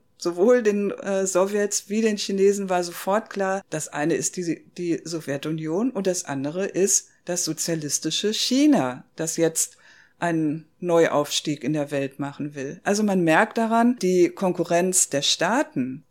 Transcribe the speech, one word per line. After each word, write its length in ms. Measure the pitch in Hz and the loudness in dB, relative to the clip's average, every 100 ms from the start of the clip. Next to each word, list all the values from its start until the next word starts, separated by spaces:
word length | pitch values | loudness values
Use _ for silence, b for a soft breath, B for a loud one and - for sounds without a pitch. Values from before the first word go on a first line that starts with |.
| _ _ | _ _
sowohl 380 | 175 175 220 247 | -6 2 4 6
den, 280 | 214 202 202 | 4 2 -2
äh, 360 | - 196 196 190 | -4 -4 -2 0
Sowjets 640 | 175 196 208 208 - - | 2 2 0 0 -2 -2
wie 100 | 214 | 0
den 160 | 220 208 | 0 0
Chinesen 540 | - 196 196 202 196 | -2 4 4 4 0
war 120 | 180 | -2
sofort 460 | 175 170 190 208 220 | -2 -6 -2 -2 -2
klar, 340 | 196 190 190 - | -4 -2 -2 -4
das 200 | 156 - | -8 -6
eine 260 | 147 156 | -4 0
ist 240 | 151 127 - | 0 -2 -4
die, 260 | 170 - - - | -6 -6 -10 -8
die 240 | 175 156 | -4 -4
Sowjetunion 880 | 160 165 147 139 156 160 156 175 247 | -4 -8 -6 -6 -6 -6 -4 -2 -2
und 160 | 196 190 | -2 -2
das 180 | 175 | -2
andere 400 | - 139 139 180 | -6 -6 -6 -4
ist 440 | 196 - 190 - b b - | -4 0 2 0 b b -8
das 180 | 175 | -4
sozialistische 880 | 160 160 - 165 147 - 160 - 208 | -4 -4 -4 -4 -2 -4 -2 -2 -2
China, 720 | 220 - 254 302 233 127 131 - - | -2 0 4 6 4 2 -4 -14 -8
das 200 | 160 - | -4 2
jetzt 400 | 160 160 - b b b b b | 2 2 -4 b b b b b
einen 460 | 175 165 156 160 - _ | -2 0 0 -4 -8 _
Neuaufstieg 840 | 175 170 160 143 147 - 160 143 | 2 4 4 4 0 -2 -4 -4
in 120 | 127 | -2
der 160 | 151 139 | -2 -2
Welt 300 | 143 135 - | -2 -4 -6
machen 340 | 139 - 147 | -10 -8 -10
will. 260 | 147 135 160 | -8 -10 -6
Also 180 | - 202 | -2 0
man 180 | 214 190 | 2 2
merkt 380 | 165 160 220 233 | 4 4 2 0
daran, 400 | 226 226 240 247 | 0 2 2 2
die 300 | 185 185 170 | 2 4 2
Konkurrenz 800 | - 190 170 165 170 185 180 - | 2 -2 0 0 2 2 0 0
der 100 | 139 | 0
Staaten, 840 | - - 170 247 311 143 127 131 - | 0 0 0 0 0 -4 -4 -6 -2